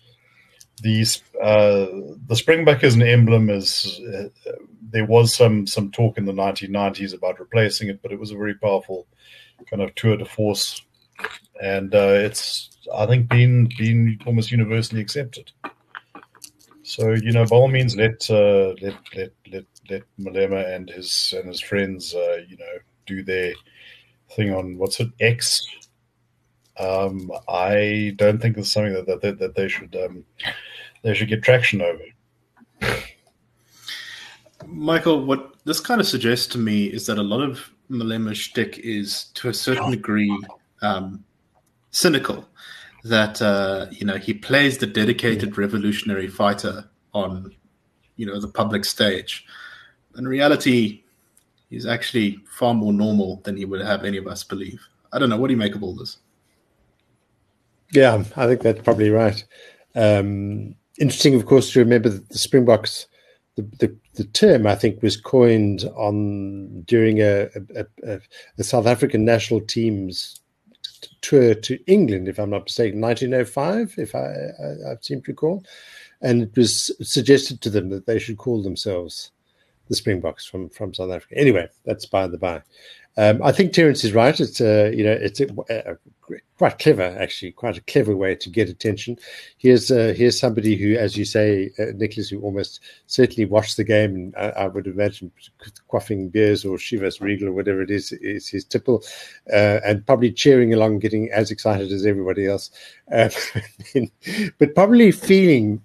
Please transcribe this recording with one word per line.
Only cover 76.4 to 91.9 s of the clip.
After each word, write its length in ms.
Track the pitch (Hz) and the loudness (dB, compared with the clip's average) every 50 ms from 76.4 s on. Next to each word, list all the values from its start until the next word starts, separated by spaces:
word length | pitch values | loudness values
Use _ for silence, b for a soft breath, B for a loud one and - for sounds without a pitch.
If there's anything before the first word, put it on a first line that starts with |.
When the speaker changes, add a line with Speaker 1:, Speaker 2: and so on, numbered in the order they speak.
| 117 | 0
Speaker 3:
it 120 | 110 - | 0 2
was 360 | 131 120 107 - - - - 190 - | 2 2 2 2 -2 -6 -6 -8 -10
suggested 600 | 110 - - 147 120 120 139 139 139 - 127 117 | -8 -4 -4 -2 4 6 4 4 4 -2 -10 -8
to 80 | - 113 | -8 -2
them 200 | 101 104 92 92 | -2 -2 -2 -2
that 160 | 98 92 - | -8 -8 -4
they 140 | - 113 107 | -4 -4 -4
should 180 | - - 110 101 | -4 -6 -12 -8
call 240 | - 127 120 110 | -6 -4 -4 -4
themselves 720 | 98 98 90 - - 110 95 87 87 80 - - - - _ _ _ _ _ _ _ _ _ _ _ _ | -4 -6 -8 -8 -6 -6 -6 -6 -8 -10 -14 -16 -18 -18 _ _ _ _ _ _ _ _ _ _ _ _
the 80 | 110 | -6
Springboks 500 | - - 110 101 90 82 82 - - - | -4 -2 -2 -4 -2 -4 -8 -8 -8 -16
from, 240 | - - 95 92 85 | -14 -12 -12 -12 -12
from 240 | - - 110 95 87 | -12 -12 -12 -10 -8
South 160 | - 92 92 | -10 -8 -8
Africa. 260 | 92 85 - _ - | -8 -10 -12 _ -2
Anyway, 320 | 131 143 135 110 90 82 - _ _ _ | 2 4 4 4 4 0 -4 _ _ _
that's 200 | 120 110 - - | -6 -6 -6 -6
by 220 | - - 98 95 90 | -2 -2 -2 -2 -2
the 100 | 87 82 | -4 -6
by. 240 | 95 90 85 76 - b b b b b b b b b _ - | -6 -6 -6 -6 -12 b b b b b b b b b _ 4
Um, 240 | 107 107 107 - | 4 4 4 4
I 100 | - 147 | 2 2
think 220 | 143 - 196 165 - | 4 4 2 2 4
Terence 300 | 175 165 151 131 - - | 4 4 4 4 2 -2
is 100 | 110 98 | 0 4
right. 260 | 113 117 135 160 - | 4 4 4 4 2
It's, 220 | 156 113 - - | -2 -4 -2 0
uh, 300 | 123 107 107 107 104 107 117 | 2 4 4 4 4 2 2
you 100 | 117 104 | 0 2
know, 80 | 107 | 2
it's 300 | 110 113 107 98 104 - | 0 0 -2 -6 -2 -2
a, 60 | 139 - 104 101 - - | -4 -4 -4 -12 -8 -6
a, 240 | 117 110 - - 87 | -8 -8 -6 -10 -14
a 440 | - _ _ _ _ _ _ - - _ _ _ _ | -14 _ _ _ _ _ _ -18 -18 _ _ _ _
quite 220 | 180 135 - - | 0 0 0 2
clever, 380 | - 156 147 104 92 90 90 101 | 4 4 4 4 2 -4 -2 -6
actually, 320 | 95 90 - - - 90 | -6 -6 -6 -12 -14 -14
quite 240 | - - - 120 101 | -14 -8 -6 -6 -6
a 60 | - | -6
clever 340 | - - - 143 117 107 101 | -10 0 0 0 2 2 0
way 200 | 95 98 95 92 | 0 0 -2 -2
to 140 | - - 95 | -4 -8 -6
get 200 | 85 113 107 85 | -2 -2 -2 -2
attention. 480 | 90 - - 110 98 98 - 117 120 B B B B B B B B B | -4 -6 -4 -4 -4 -4 -6 -10 -12 B B B B B B B B B
Here's, 340 | - 127 127 120 - - | 6 6 6 6 6 2
uh, 220 | 135 120 113 113 92 | 2 2 2 0 2
here's 240 | - 120 123 110 - | 2 2 2 2 2
somebody 380 | - 123 110 113 104 110 107 92 | -2 -2 -2 0 0 0 0 0
who, 180 | 101 104 107 | 2 0 0
as 220 | 117 110 98 98 104 | 0 0 -2 -2 -4
you 80 | 101 | -6
say, 460 | 98 - 110 107 107 104 98 95 - - - | -2 0 2 2 2 2 0 -2 -4 -6 -6
uh, 60 | 107 113 | -6 -6